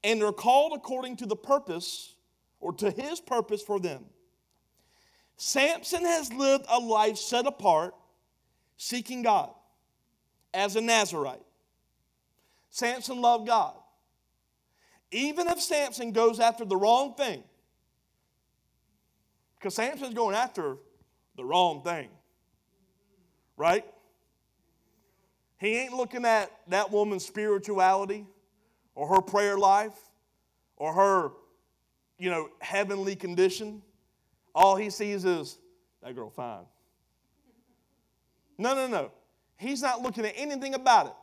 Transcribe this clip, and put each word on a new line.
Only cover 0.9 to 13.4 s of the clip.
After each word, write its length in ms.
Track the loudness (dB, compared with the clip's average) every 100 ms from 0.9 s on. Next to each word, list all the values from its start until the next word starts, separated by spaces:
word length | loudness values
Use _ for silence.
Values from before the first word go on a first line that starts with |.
| -8 -8 -10
to 80 | -8
the 100 | -8
purpose 800 | 0 -2 0 -8 -8 -12 -16 _ _ _ _ _
or 120 | -10
to 200 | -4 -4
his 280 | -2 -8 -10
purpose 440 | -4 -2 -2 -6
for 160 | -4 -4
them." 280 | -4 -8 -16 _ _ _ _ _ _ _ _ _ _ _ _ _
Samson 680 | -4 2 2 0 -4 -2 0
has 260 | -2 -4
lived 340 | 0 2 2 2
a 100 | -2
life 380 | 2 2 2 0
set 300 | -2 0 -2
apart, 480 | 0 2 2 0 -10 _ _ _ _ _ _ _ _
seeking 460 | -8 -8 -6 -2
God 300 | 2 2 0 -12 _ _ _ _ _ _ _ _ _
as 220 | -4 -2 0
a 60 |
Nazarite. 640 | 2 2 2 -4 -6 -8 _ _ _ _ _ _ _ _ _ _ _ _ _
Samson 520 | -6 -4 -4 -8 0
loved 260 | 4 4